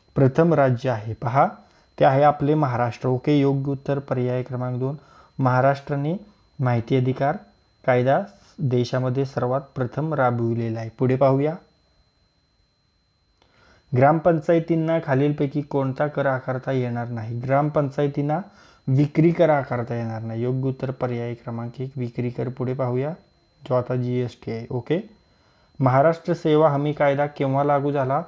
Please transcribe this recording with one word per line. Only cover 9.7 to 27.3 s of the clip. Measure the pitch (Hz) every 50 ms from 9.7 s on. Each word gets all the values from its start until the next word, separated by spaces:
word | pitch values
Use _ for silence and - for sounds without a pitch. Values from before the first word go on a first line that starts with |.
| _
प्रथम | 135 127 117 - 143 151 160 156
राबविलेला | 139 131 123 120 117 117 117 117 117 117 113 113 117
आहे. | 117 113
पुढे | - - 135 123 131
पाहूया. | 131 139 135 135 135 143 151 170 196 - _ _ _ _ _ _ _ _ _ _ _ _ _ _ _ _ _ _ _ _ _ _ _ _ _ _ _ _ _ _ _ _ _ _ _ _ _ _ _ _ _ _ _ _ _ -
ग्रामपंचायतींना | 123 131 143 160 165 - 180 170 156 151 - 170 165 165 - 170 160 160 160 165 165 160
खालीलपैकी | 151 135 131 143 147 147 147 147 135 139 147
कोणता | 139 - - 139 135 131 131 - 151
कर | 147 147 151 139
आकारता | 139 131 127 - - 127 127 - 139
येणार | 135 131 123 120 120 120 120
नाही? | 120 120 113 110 117 117 120
ग्रामपंचायतींना | 123 127 135 139 147 147 151 156 143 131 139 - 147 143 139 143 143 147 151 175 202 - - - - - _ _ _
विक्री | - 131 135 147 147 - 160 156 170
कर | 165 170 170 156
आकारता | 151 143 135 - 127 123 117 - 120
येणार | 117 113 113 113 110
नाही. | 113 113 113 113
योग्य | 117 127 131 131 131 135
उत्तर | 131 135 - 131
पर्याय | 135 - 127 123 120 120 117 120 120
क्रमांक | 117 - 123 117 117 117 120 117 -
एक, | 131 131 -
विक्री | 135 123 117 - - 120 123
कर. | 120 - 127 127
पुढे | 123 - 131 131 131
पाहूया, | 139 131 123 123 127 135 151 175 - _ _ _ _ _ _ _ _ - -
जो | 127
आता | 123 202 - 127
जीएसटी | 127 120 123 123 123 123 120 - - - -
आहे. | 113 113 117 -
ओके, | 131 120 - - 151 185 220 - - _ _ _ _ _ _ _ _ _ _ _ _ -
महाराष्ट्र | 135 127 127 135 143 165 160 - - - 165
सेवा | 165 - 160 151 151 160 156
हमी | 143 139 143 151 147
कायदा | - 147 143 139 139 147
केव्हा | 147